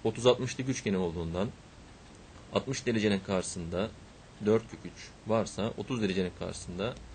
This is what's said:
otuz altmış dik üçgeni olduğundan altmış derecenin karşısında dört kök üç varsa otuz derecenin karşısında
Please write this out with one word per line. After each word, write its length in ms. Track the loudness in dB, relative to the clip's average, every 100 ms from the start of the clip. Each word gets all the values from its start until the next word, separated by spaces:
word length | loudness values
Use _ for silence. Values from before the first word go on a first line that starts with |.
otuz 220 | 0 4 6
altmış 320 | 6 2 -2
dik 120 | -2
üçgeni 280 | 0 2 2
olduğundan 520 | 0 -2 -2 -2 -2 -4 -18 -20 -20 -20 -20 -20 -18 -18 -2
altmış 320 | -2 0 -2 2
derecenin 340 | 4 6 4
karşısında 720 | 2 0 0 -4 -4 -2 -2 -4 -18 -20 -20 -2 4
dört 260 | 4 2
kök 80 | -12 -12
üç 240 | -12 -16 -14 0
varsa 460 | 2 2 0 -2 -2
otuz 240 | -2 0
derecenin 300 | 2 2 0 -2
karşısında 560 | -6 -6 -8 -4 -4 -4 -10